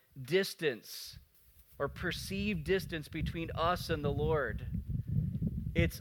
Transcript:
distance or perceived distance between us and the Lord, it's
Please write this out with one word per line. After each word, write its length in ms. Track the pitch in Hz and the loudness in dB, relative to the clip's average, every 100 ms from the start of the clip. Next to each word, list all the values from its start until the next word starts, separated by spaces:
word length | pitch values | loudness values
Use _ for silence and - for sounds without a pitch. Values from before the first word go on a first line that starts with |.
| _ - | _ -12
distance 960 | 127 180 196 - 160 113 - - - - - _ - - - - | 0 2 2 0 0 0 -6 -12 -12 -14 -20 _ -20 -20 -20 -4
or 100 | 139 | -4
perceived 760 | - 180 160 - 196 202 190 | -2 -2 -2 -4 -2 0 0
distance 440 | 147 190 - 165 143 | 2 2 2 -6 -6
between 420 | 160 143 170 165 | -4 -2 -2 -4
us 360 | - 165 175 - | 0 2 2 0
and 120 | 160 | 0
the 100 | 143 | 2
Lord, 520 | 143 151 160 123 107 - - - - - - - - - - - | 2 2 2 2 -2 -4 -4 -2 -2 0 2 2 0 0 0 0
it's 260 | - 170 - | 2 2 2